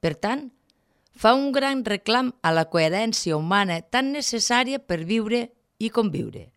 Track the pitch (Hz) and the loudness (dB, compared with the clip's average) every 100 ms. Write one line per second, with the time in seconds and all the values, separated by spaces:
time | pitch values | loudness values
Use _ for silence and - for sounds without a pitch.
0 | 165 151 208 262 277 _ _ _ _ _ | -2 -2 -4 -4 -6 _ _ _ _ _
1 | _ - 220 262 277 277 269 269 220 202 | _ 2 4 4 2 0 0 -2 -2 -4
2 | - 240 254 - 170 165 160 170 160 185 | 0 0 0 0 2 2 2 2 2 2
3 | 226 220 - 156 160 202 196 165 - 247 | -2 -2 -2 -2 2 2 2 -2 -2 -2
4 | 269 285 269 233 - 247 254 269 - 170 | -2 -4 -4 -2 0 0 0 -4 -4 -4
5 | 165 220 214 240 240 _ _ _ 226 240 | 0 -2 0 -2 -4 _ _ _ -4 0
6 | 214 156 113 - - | -2 -2 -8 -10 -18